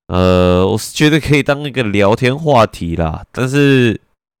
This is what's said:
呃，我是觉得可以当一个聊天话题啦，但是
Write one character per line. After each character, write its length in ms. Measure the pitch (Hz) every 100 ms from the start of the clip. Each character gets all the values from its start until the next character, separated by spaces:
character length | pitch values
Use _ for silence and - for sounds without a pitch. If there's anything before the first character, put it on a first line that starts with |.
| -
呃， 580 | 90 92 90 90 90 95
我 100 | 107
是 160 | - -
觉 160 | 151
得 80 | 156
可 180 | 127 147
以 60 |
当 180 | 135 143
一 100 | 147
个 120 | 123
聊 320 | 110 101 101 117
天 200 | 127 139
话 300 | 160 131 107
题 300 | - 85 82
啦， 280 | 80 82 -
但 160 | - 127
是 540 | 143 143 135 120 101 - _ _ _